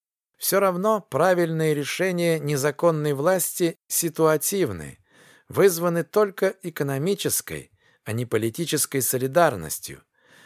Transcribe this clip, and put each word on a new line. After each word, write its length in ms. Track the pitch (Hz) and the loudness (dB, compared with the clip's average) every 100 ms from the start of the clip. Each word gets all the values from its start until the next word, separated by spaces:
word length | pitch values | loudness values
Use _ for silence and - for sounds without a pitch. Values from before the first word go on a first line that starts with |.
| _ _ _ - | _ _ _ -8
Все 220 | - 190 | 0 2
равно 400 | 196 175 208 214 | 2 2 0 0
правильные 760 | - 131 180 175 170 160 160 | -2 2 4 4 2 0 0
решения 640 | 147 139 - 185 175 175 160 | 0 -2 -2 -2 0 0 0
незаконной 720 | 143 143 147 143 175 156 151 | 0 0 0 2 2 2 0
власти 640 | 139 156 185 - - 170 - - | 0 0 0 -2 -2 -2 -2 -6
ситуативны, 1080 | - 170 156 160 156 - 196 147 90 71 - _ _ - - - | -4 -2 2 4 4 0 0 -2 -4 -10 -16 _ _ -20 -20 -6
вызваны 560 | 135 190 165 175 170 | 4 4 4 -2 -2
только 500 | 160 208 208 185 190 - | 0 2 2 2 -2 -2
экономической, 1080 | 175 - 143 135 165 202 143 - - 76 - _ _ _ | -10 -4 -4 -2 -2 -2 -2 -2 -4 -12 -14 _ _ _
а 80 | - | -8
не 120 | 113 | -6
политической 760 | 120 113 113 113 165 147 - 135 | -2 -2 -2 -4 -4 -2 -2 -2
солидарностью. 1000 | - 127 131 175 160 104 78 - - - _ _ _ - | -2 -2 0 2 2 0 -8 -10 -12 -16 _ _ _ -20